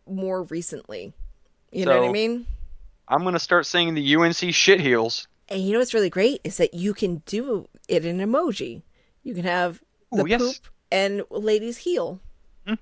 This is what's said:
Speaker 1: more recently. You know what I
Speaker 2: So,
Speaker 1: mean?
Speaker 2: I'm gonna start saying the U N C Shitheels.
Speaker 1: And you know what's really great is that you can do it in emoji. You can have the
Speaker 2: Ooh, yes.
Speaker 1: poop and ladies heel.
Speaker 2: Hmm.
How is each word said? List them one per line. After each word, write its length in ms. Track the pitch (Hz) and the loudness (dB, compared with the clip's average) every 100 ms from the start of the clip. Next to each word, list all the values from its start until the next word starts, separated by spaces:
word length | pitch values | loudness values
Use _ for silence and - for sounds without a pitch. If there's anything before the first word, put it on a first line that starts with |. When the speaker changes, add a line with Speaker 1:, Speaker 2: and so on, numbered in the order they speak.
| - | -10
Speaker 1:
more 380 | 190 190 185 | -6 -4 -4
recently. 720 | 165 165 175 143 - 104 95 - - - _ _ _ | -6 -8 -8 -10 -12 -12 -12 -12 -14 -14 _ _ _
You 140 | 180 180 | -2 4
know 80 | |
what 100 | 131 | 4
I 40 | 123 | 4
Speaker 2:
So, 40 | |
Speaker 1:
mean? 360 | 208 220 240 240 - - - - - - | 2 0 -2 -6 -8 -10 -12 -18 -20 -2
Speaker 2:
I'm 160 | 143 | 0
gonna 160 | 185 175 | 2 -2
start 260 | - 175 147 | 2 2 2
saying 280 | 175 170 | 0 2
the 80 | 156 | 0
U 220 | 139 156 | 4 4
N 100 | 170 | 4
C 160 | 165 180 | 2 0
Shitheels. 760 | - - 190 147 117 113 - - _ - | 4 6 6 6 4 2 -4 -10 _ -8
Speaker 1:
And 120 | 190 | -4
you 120 | 190 | 0
know 60 | 220 | 0
what's 140 | 247 | 0
really 160 | 226 190 | 0 0
great 300 | 185 226 285 214 | 2 2 0 -6
is 100 | - | 0
that 160 | 170 | 0
you 200 | 170 196 | 0 -4
can 240 | 202 190 170 - | 0 -2 -2 -6
do 420 | 208 269 202 - - - | -6 -2 -4 -6 -16 -2
it 160 | 180 165 | 0 0
in 140 | 180 | -2
emoji. 640 | 202 269 320 196 127 117 - _ _ _ | 0 0 0 -4 -8 -12 -20 _ _ _
You 100 | - | -10
can 100 | 175 | -6
have 380 | 180 180 175 170 _ _ _ | -2 0 -2 -4 _ _ _
the 120 | 220 | -2
Speaker 2:
Ooh, 40 | 160 | 0
yes. 140 | 233 | 0
Speaker 1:
poop 140 | 247 269 - - _ | 0 -4 -14 -20 _
and 320 | 190 196 202 - | 0 0 -2 -6
ladies 500 | 196 214 214 226 240 | -4 0 0 0 -6
heel. 420 | 359 320 170 190 - - _ - - | -4 -2 -2 -8 -16 -20 _ -16 -8
Speaker 2:
Hmm. 100 | 220 | -8